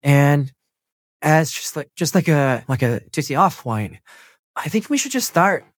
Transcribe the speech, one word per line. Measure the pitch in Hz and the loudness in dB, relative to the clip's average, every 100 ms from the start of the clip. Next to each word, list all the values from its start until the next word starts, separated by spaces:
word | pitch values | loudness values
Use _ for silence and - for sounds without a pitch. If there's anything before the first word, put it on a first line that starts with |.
And | 143 139 143 143 135 _ _ _ _ _ _ _ | 4 4 4 2 -2 _ _ _ _ _ _ _
as | 151 156 151 | 2 2 2
just | - - | -6 -10
like, | 156 - - | -10 -12 -6
just | 170 | 0
like | 190 180 | 0 2
a, | 151 135 120 - | 2 2 -2 -2
like | 131 | -2
a | 127 120 - | 0 -2 -6
Tootsie | - 135 | -8 -4
Off | 139 190 - | 0 0 0
wine, | 123 110 101 98 _ - - _ _ | -6 -6 -6 -10 _ -20 -20 _ _
I | - 151 | -10 -4
think | 220 - | -4 -2
we | 285 | -4
should | 269 | -2
just | 240 - | -6 -2
start | 165 190 180 _ | 2 2 0 _